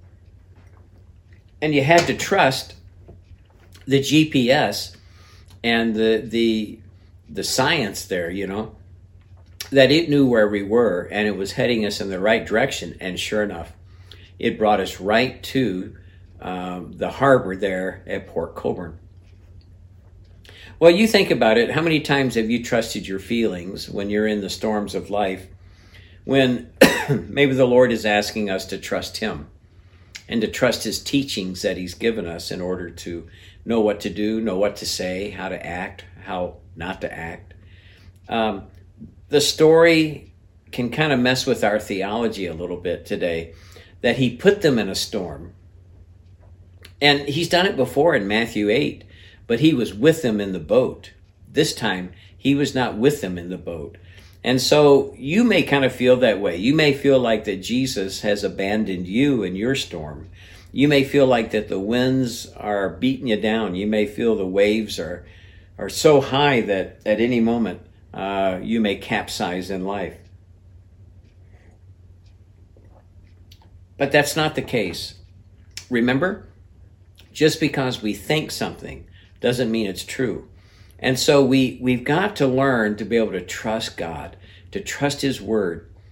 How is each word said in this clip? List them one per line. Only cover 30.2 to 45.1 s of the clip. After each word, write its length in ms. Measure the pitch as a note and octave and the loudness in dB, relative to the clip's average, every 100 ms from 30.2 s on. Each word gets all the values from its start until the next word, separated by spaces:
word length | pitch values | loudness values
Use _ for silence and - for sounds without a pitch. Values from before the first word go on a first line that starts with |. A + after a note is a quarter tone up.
| - | -6
and 140 | A#2 | -4
to 60 | G#2+ | -2
trust 360 | - B2 - | 0 0 0
his 180 | G#2+ G2 | -4 -6
teachings 600 | - C#3 C#3 - F#2+ F#2 | -2 -2 -2 -6 -6 -4
that 160 | G2+ F#2 | -4 -4
he's 160 | F2+ | -8
given 320 | - A#2 A2 E2+ | -4 -4 -2 -6
us 260 | E2 - | -8 -8
in 80 | F#2 | -8
order 300 | F2+ F#2 F2 | -6 -6 -8
to 380 | - F2+ E2+ - - - - - | -12 -12 -12 -12 -20 -20 -18 -2
know 140 | A#2 | 2
what 220 | G#2 G#2 | 2 0
to 80 | G#2 | -4
do, 320 | F#2 G#2 A2 | -4 -2 -2
know 160 | A2 F#2 | -2 0
what 180 | G#2 G2+ | -2 -2
to 80 | G2 | -8
say, 440 | - F#2 F#2 G#2 | -6 -4 -6 -8
how 180 | F#2+ F#2+ | -8 -8
to 180 | F#2 E2 | -8 -10
act, 380 | F2 F2+ - - - F#2+ | -10 -10 -12 -20 -20 -10
how 320 | F#2 F2 - - - | -6 -6 -8 -20 -14
not 260 | F2 F#2+ | -12 -8
to 120 | - | -10
act? 400 | - D#2+ F2+ - - - - - - - - - | -10 -12 -14 -18 -20 -20 -20 -20 -20 -20 -20 -8
Um, 400 | A2+ A2 G2 - - - - - - - | -4 -2 -4 -12 -20 -20 -20 -20 -20 0
the 120 | D3 | 2
story 920 | D3 - D#3 E3 E3+ D#3+ D#3 C#3 - - _ - _ | 2 4 6 8 8 6 2 -4 -16 -20 _ -20 _
can 180 | - A#2+ | -6 -4
kinda 280 | D#3 D#3 B2+ | 0 0 2
mess 280 | B2 B2+ - | 2 2 0
with 180 | A#2 | 0
our 160 | G#2+ G#2 | 0 0
theology 640 | - G2 G2 A2+ A#2 G2 F2+ | -4 -6 -4 -2 -4 -4 -8
a 80 | |
little 240 | E2 F2 F2 | -6 -8 -8
bit 280 | F2+ E2+ - | -6 -8 -6
today, 480 | F#2 F2 E2 E2 - - - - - | -4 -2 -4 -8 -16 -20 -20 -20 -4
that 160 | B2 C3+ | -2 0
he 180 | B2 A#2 | 0 2
put 260 | F#3+ G3+ | 2 4
them 160 | D#3 A#2+ | 2 0
in 120 | G2 | -2
a 60 | F#2 | -4
storm. 580 | - | -6